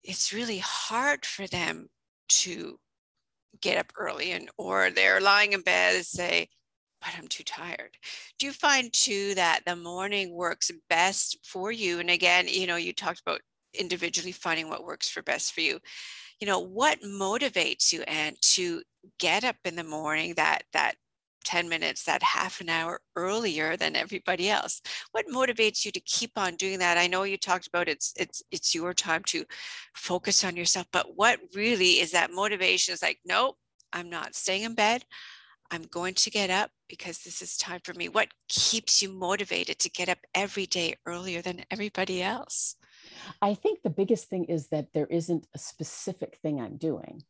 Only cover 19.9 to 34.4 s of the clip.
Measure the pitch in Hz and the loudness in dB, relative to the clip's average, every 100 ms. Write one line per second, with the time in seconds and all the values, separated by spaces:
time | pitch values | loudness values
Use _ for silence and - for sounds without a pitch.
19.9 | 156 156 156 170 165 156 151 - - 143 | -4 -2 -2 -2 2 2 2 0 0 0
20.9 | - _ _ _ _ - 175 170 165 160 | -2 _ _ _ _ -2 -2 0 -2 -2
21.9 | - - 147 - - 185 - 175 165 165 | -2 0 2 2 2 0 -4 -2 -2 -2
22.9 | 180 _ - 180 214 220 156 156 165 160 | -6 _ -4 -2 0 0 0 -2 0 0
23.9 | 156 - 196 - 180 190 208 - - - | 0 -2 -4 -2 0 2 2 0 -6 -6
24.9 | - - 453 349 254 262 233 220 - 208 | -10 -6 -6 -4 0 0 4 2 2 -4
25.9 | 190 - - 233 226 185 170 190 190 180 | -6 -4 -2 -2 -2 -2 -2 -4 2 4
26.9 | 170 175 185 196 196 - 180 - 175 170 | 6 4 2 0 -2 0 0 0 -2 -2
27.9 | 143 - - 175 - - 160 - 165 175 | -2 -4 -4 -6 -6 -10 -4 -2 0 0
28.9 | 175 165 160 160 165 156 - - - - | -2 0 -2 0 -4 -6 -12 -12 -14 -14
29.9 | - - 180 202 - 190 175 170 190 175 | -12 -4 -2 2 2 2 0 0 0 0
30.9 | 180 - 170 220 - - 196 220 226 180 | -2 -2 4 4 4 -4 -2 0 4 6
31.9 | 170 160 175 165 175 208 202 185 185 - | 6 4 2 2 0 -2 2 2 2 2
32.9 | 175 160 156 175 190 262 - _ _ _ | 0 -2 -4 0 2 2 -4 _ _ _
33.9 | 175 175 170 156 - | -10 -8 -10 -6 -4